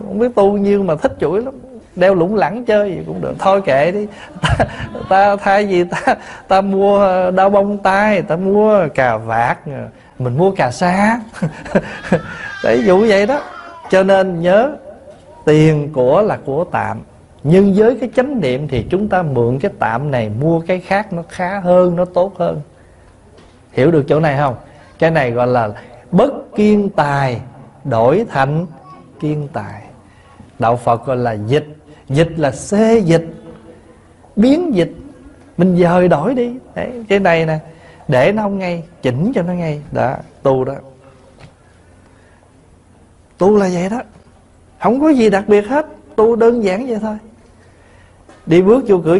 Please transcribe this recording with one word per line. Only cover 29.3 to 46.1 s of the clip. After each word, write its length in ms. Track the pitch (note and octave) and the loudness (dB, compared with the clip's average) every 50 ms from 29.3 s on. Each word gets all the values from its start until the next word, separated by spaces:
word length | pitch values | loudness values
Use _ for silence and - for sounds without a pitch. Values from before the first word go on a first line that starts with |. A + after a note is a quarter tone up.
| D3+ D3+ C#3+ C#3+ - | -4 -4 -6 -8 -10
tài. 280 | G#2+ G2+ G2 G#2 G#2 - - - - - - - - - - - - - - - - | -10 -10 -12 -14 -16 -20 -20 -20 -20 -20 -20 -20 -20 -20 -20 -20 -20 -20 -16 -6 -2
Đạo 160 | A2+ A#2 A#2+ | 0 0 0
Phật 280 | A#2+ - A#2+ A#2 A#2 - | 0 0 -2 -2 -2 -2
gọi 120 | C#3 B2+ | -4 -4
là 140 | B2 A#2+ A#2+ | -2 -2 -4
dịch. 360 | A2 G#2 G#2 A2 C#3 D3+ D3+ - - - - - - - - - | -4 -4 -2 -2 -2 -2 -2 -6 -14 -20 -20 -20 -20 -16 -8 -2
Dịch 220 | C3+ D#3 E3+ E3 D#3 | 0 0 0 0 0
là 140 | E3 D3 C3 | -2 -2 -2
xê 480 | - - - - G3+ G#3 A3 A3 A3+ A3+ | -2 -4 -6 -2 0 2 4 4 4 2
dịch, 260 | F#3+ D#3+ E3 E3 E3 - - - - - - - - - - - - - - - - - _ _ _ - - | 4 2 2 0 0 -4 -14 -18 -20 -20 -20 -20 -20 -20 -20 -20 -20 -20 -20 -20 -20 -20 _ _ _ -6 -2
biến 400 | G#3 G#3+ C4 C#4+ E4+ F4+ E4 A3+ | 2 2 4 2 2 0 0 0
dịch. 160 | F3 E3 D#3+ - - - - - - - - - - - - - | 0 -2 -2 -4 -12 -20 -20 -20 -20 -20 -20 -20 -20 -20 -8 -2
Mình 200 | E3 F3+ F#3 F3 | 0 0 2 4
dời 300 | F3 F3+ E3 F3 F3+ F3+ | 4 2 4 4 4 4
đổi 260 | F3 E3 C#3+ D#3+ A#3 C#4 | 2 2 0 0 -2 -2
đi. 200 | B3 A#3+ A#3+ B3 C4 - - - | -2 -2 -4 -6 -10 -16 -12 -10
Đấy, 280 | - - - B3+ A#3+ A3 - | -8 -8 -8 -10 -8 -4 -2
cái 100 | G3+ G3+ | 0 0
này 260 | F#3+ F3 E3 E3 E3 | 2 2 2 2 0
nè, 140 | D#3+ D#3 D#3 - - - - - - - - - | 0 -2 -4 -6 -10 -20 -20 -20 -20 -20 -10 -4
để 240 | - C3 B2 C#3 F#3+ | 0 2 2 2 2
nó 100 | G#3 A3 | 2 0
không 180 | G#3+ G3+ G3 F#3+ | -2 -4 -4 -4
ngay, 240 | F#3 F3 F3 E3+ D#3+ - - - | -4 -6 -6 -8 -10 -14 -10 -6
chỉnh 300 | - B3+ B2 C3+ F3 B3 C#4 | -4 -2 -2 -2 -2 -2 -2
cho 60 | G3+ | -2
nó 120 | F3 F3 F3+ | -2 -4 -4
ngay. 280 | F3 E3+ D#3 D3 D3 C#3+ - | -4 -4 -6 -6 -8 -10 -8
Đó, 240 | A#2+ A#2+ A#2 B2+ - - - - - - - | -4 -2 -2 -2 -4 -6 -10 -16 -10 -4 -2
tu 200 | C#3 C3+ B2+ C3 | 0 0 0 -2
đó. 100 | C3+ C#3 C3+ - - - - - - - - - - - - - - _ _ _ _ _ _ _ _ - - - - _ _ _ _ _ _ _ _ _ _ _ _ _ _ _ _ _ _ _ _ _ _ _ _ _ | -4 -6 -10 -14 -20 -20 -20 -20 -20 -20 -20 -20 -20 -20 -20 -20 -20 _ _ _ _ _ _ _ _ -20 -20 -20 -20 _ _ _ _ _ _ _ _ _ _ _ _ _ _ _ _ _ _ _ _ _ _ _ _ _
Tu 200 | - F3 G3+ G#3+ | 0 2 4 4
là 120 | G3+ G3 F3+ F3+ | 4 2 0 -2
vậy 160 | E3+ F3+ F#3+ | -2 -4 -4
đó. 120 | A3+ B3+ - - - - - _ _ _ _ _ _ _ _ _ _ - | -6 -8 -10 -12 -18 -20 -20 _ _ _ _ _ _ _ _ _ _ -2
Không 220 | - F#3+ A#3+ C#4 | 0 0 2 2
có 80 | D4+ D#4+ | 2 2
gì 200 | D4 B3 A3 G#3+ | 4 4 4 4
đặc 140 | G3 G3 G3+ | 2 2 2
biệt 200 | G#3 G#3 G#3 G3+ | 2 2 2 2
hết. 180 | G#3+ C4+ D4+ D4+ - - - - - | 0 -2 -2 -2 -4 -10 -20 -20 -6